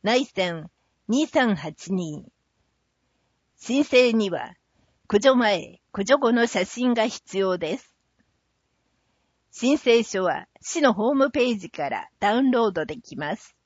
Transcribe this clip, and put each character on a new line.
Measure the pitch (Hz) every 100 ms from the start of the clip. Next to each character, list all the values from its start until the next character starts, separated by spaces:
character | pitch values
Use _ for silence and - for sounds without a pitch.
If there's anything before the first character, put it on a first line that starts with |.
内 | 196 247 277
線、 | - 180 165 156 _ _ _ -
二 | 240 311
三 | 320 247 185
八 | 160 151 -
二。 | 185 165 147 - _ _ _ _ _ _ _ _ _ _ _ _ _
申 | - 262
請 | 302 254 247
に | 226 202
は、 | 160 123 - _ _ _ _ _
駆 | 214
除 | 233 254
前、 | 220 190 - - _
駆 | - 196
除 | 277
後 | 262
の | 240 233
写 | 196 185
真 | - 247 233
が | 220
必 | - - 190
要 | 190 180
で | 135 220
す。 | _ _ _ _ _ _ _ _ _ _ _ _ _ _ _ _ _
申 | - 240 302
請 | 254 233
書 | 220 190
は、 | 185 139 - _
市 | - 339
の | 285 196
ホ | 220
ー |
ム | 277 277
ペ | 294 247
ー | 220
ジ | 165
か | - 143
ら | 104 - _
ダ | 202
ウ | 226
ン | 269
ロ | 247 226
ー |
ド | 175 156
で | 160
き | - 143
ま | 151 202
す。 | - _